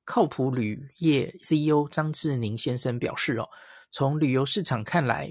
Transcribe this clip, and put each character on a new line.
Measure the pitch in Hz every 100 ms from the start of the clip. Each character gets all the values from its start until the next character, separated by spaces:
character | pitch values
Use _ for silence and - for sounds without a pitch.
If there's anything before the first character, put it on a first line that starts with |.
| -
靠 | 247 156
谱 | - 131
旅 | 123 107 107 139 -
业 | 165 139 - -
C | - 156
E | 151
O | 147 143
张 | - 156
志 | 151 156 131
宁 | 110 113
先 | 143 123
生 | 131 120
表 | 123 113
示 | - 113
哦， | 110 - - - _
从 | - 139 151
旅 | 147
游 | 131 139
市 | 208
场 | 170 120
看 | 107 170 131
来， | 76 71